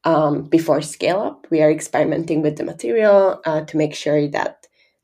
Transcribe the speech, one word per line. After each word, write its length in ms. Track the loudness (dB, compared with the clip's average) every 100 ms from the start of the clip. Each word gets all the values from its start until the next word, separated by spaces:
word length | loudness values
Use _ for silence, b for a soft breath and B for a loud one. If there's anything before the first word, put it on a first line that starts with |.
| 0
um, 380 | 2 2 -2
before 380 | 0 0 2 0
scale 380 | -2 -4 -2 -2
up. 280 | -4 -10 -4
We 100 | 2
are 100 | 2
experimenting 720 | 2 -2 -2 0 -2 -2 -2
with 160 | -2 -4
the 60 |
material, 800 | -8 -8 -4 0 4 4 4 0 -4
uh, 160 | -4 -4
to 120 | -2
make 160 | -2 -4
sure 320 | -2 0 0
that, 360 | -2 -6 -8 _ _ _ _